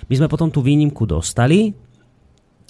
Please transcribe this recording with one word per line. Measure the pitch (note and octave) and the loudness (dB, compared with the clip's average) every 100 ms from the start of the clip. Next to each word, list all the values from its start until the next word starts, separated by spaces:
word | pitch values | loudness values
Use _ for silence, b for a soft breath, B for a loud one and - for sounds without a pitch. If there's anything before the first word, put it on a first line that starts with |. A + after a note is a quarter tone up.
My | B B2+ | B -2
sme | D3+ | 0
potom | - E3 | 0 -2
tú | D3 | 0
výnimku | C3 C#3+ D3+ D3 | 2 2 2 -2
dostali, | G#2+ D#2+ E2 - A#2+ F3+ A3 G3+ - _ _ _ _ _ _ _ _ | -4 -2 -4 -2 2 4 2 -4 -18 _ _ _ _ _ _ _ _